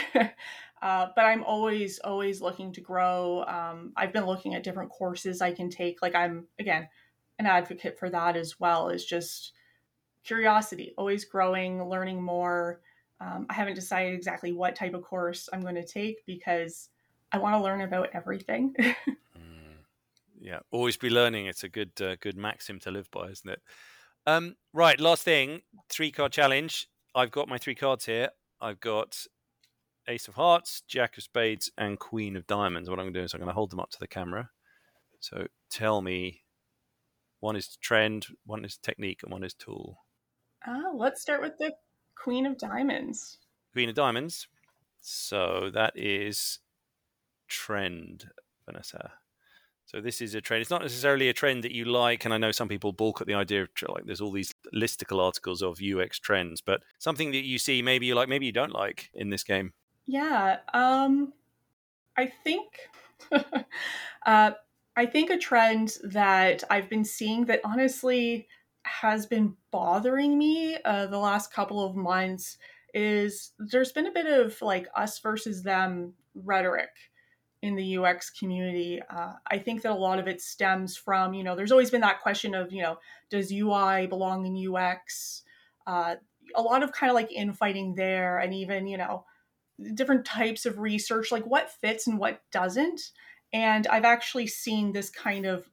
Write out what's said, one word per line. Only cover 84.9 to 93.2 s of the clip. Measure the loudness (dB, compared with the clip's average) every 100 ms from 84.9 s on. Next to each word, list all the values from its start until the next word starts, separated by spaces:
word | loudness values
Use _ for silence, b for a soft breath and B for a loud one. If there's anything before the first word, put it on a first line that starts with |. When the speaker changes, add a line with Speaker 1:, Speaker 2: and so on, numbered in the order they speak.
| 0 -6 -12 -10 -12 b b b b -4
Speaker 1:
Uh, | -2 0 -4 -10 _ -4
a | 0
lot | 4 4
of | 4
kinda, | 2 4
like, | 4 2
infighting | -2 -6 0 0 0 -4 -2
there, | 0 2 2 0
and | 0
even, | -2 -4 -4 -4
you | -4
know, | -4 -6 b b b _ _ -16 -8
different | -2 4 4
types | 2 0 0 0
of | -4 -4
research, | -2 -2 0 -2 0
like, | -2
what | 2 2 2
fits | -2 -2 0 0
and | 0
what | 0 -4 _
doesn't. | 0 0 2 0 0 -10 B